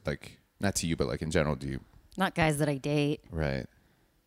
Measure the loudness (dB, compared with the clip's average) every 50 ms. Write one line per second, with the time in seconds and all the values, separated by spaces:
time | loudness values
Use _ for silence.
0 | -2 -4 -4 -4 -6 -16 -18 -20 _ _ _ -2 -2 0 0 0 0 0 0 0
1 | 0 -2 0 -2 -2 2 2 4 4 4 0 -2 -4 -6 -6 -6 -8 -12 -20 -20
2 | _ -14 -4 -2 -2 -2 2 2 2 2 4 2 2 0 0 -2 -2 0 2 2
3 | 2 2 0 -2 -6 -8 -4 -2 0 0 0 -2 -4 -8 _ _ _ _ _ _
4 | _ _ _ _ _